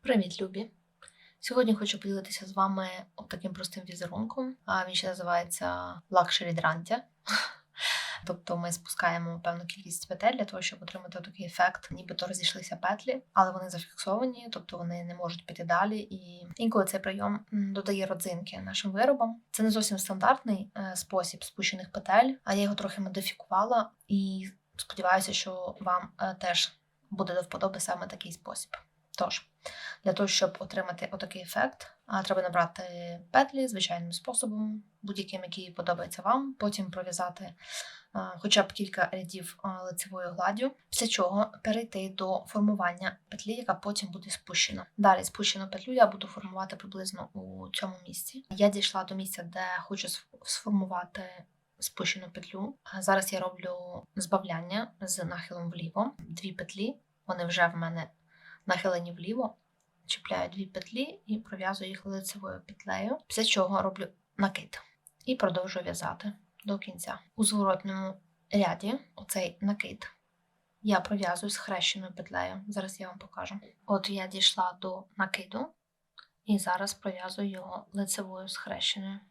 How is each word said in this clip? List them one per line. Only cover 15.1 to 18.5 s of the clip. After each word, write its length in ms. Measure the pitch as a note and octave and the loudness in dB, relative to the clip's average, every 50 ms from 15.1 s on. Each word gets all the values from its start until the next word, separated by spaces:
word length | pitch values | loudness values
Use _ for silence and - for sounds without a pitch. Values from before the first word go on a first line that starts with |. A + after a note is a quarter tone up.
| F3 | -6
можуть 320 | F3+ F3 E3+ E3+ - - | -6 -4 -6 -6 -6 -10
піти 180 | - E3 - E3+ | -14 -10 -8 2
далі. 340 | E3 E3+ F3 G3 G#3+ A3 G#3+ | 4 6 6 6 4 2 -2
І 480 | G#3 - F#3+ F#3 F#3 F3 F3 F3 F3 F3 - | -4 -6 -10 -12 -12 -14 -16 -16 -14 -14 -4
інколи 280 | - A#3 A3+ A3 A3 F#3+ | 2 2 4 6 6 4
цей 160 | - - F#3+ | 4 2 -2
прийом, 460 | - G3 F#3+ G3 G3+ G3+ G#3 G#3 - _ | -2 -2 -2 0 0 0 0 0 -2 _
м, 200 | G#3+ G#3 G3+ G3 | 0 2 2 2
додає 340 | G3 G3 G3 G#3 G3+ G3 F#3+ | 0 -2 0 0 2 2 2
родзинки 540 | F#3 F#3+ E3+ - F#3+ F3 E3+ G3 - | 0 0 -2 -2 -4 -4 -4 -6 -8